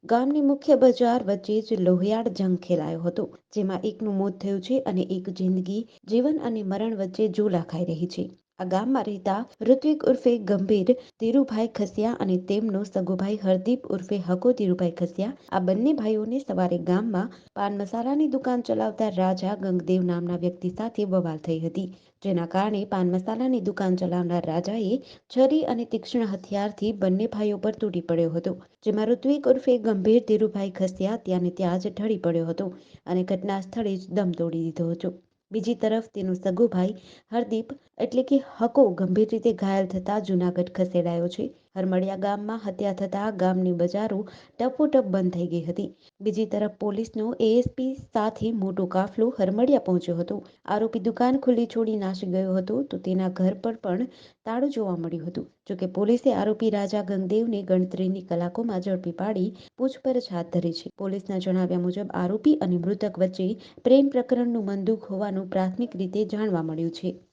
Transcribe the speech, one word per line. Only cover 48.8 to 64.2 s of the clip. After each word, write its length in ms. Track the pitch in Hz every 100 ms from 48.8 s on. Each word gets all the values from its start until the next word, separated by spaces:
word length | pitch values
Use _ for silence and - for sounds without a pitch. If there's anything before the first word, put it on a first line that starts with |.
| 185
કાફલો 400 | 185 190 - 226
હરમડિયા 540 | 247 190 208 254 277 -
પહોંચ્યો 300 | 180 175 170
હતો. 200 | 175 202 - _ -
આરોપી 380 | 208 226 226 190
દુકાન 340 | 226 247 269
ખુલ્લી 280 | 262 233 233
છોડી 280 | 226 226 214
નાસી 320 | 190 185 190
ગયો 240 | 180 190 185
હતો, 240 | 185 226
તો 160 | 277 185
તેના 320 | 185 185 185
ઘર 240 | 185 185 185
પર 220 | 226 226
પણ 340 | 202 180 262 - - _
તાળું 340 | - 233 285 254
જોવા 220 | 202 180
મળ્યું 340 | 165 170 160
હતું. 160 | 180 - _ _
જોકે 220 | 185 185
પોલીસે 420 | 185 208 240 269
આરોપી 400 | 202 208 214 226 202
રાજા 320 | 196 208 190
ગંગદેવને 560 | 196 185 214 233 208
ગણતરીની 640 | 185 185 185 185 185 190 185
કલાકોમાં 580 | 170 175 180 233 190 190
ઝડપી 320 | 185 185 170
પાડી 320 | 190 214 190 185 -
પૂછપરછ 560 | _ 262 262 262 254 -
હાથ 220 | 175 170
ધરી 220 | 175 170 165
છે. 200 | - -
પોલીસના 460 | 196 196 190 190
જણાવ્યા 440 | 185 185 180 180 180
મુજબ 280 | 180 190 -
આરોપી 440 | 180 214 214 302
અને 180 | 185 175
મૃતક 460 | 170 196 208 202
વચ્ચે 260 | 185 185 190 220 - -
પ્રેમ 320 | - 262 277
પ્રકરણનું 560 | 262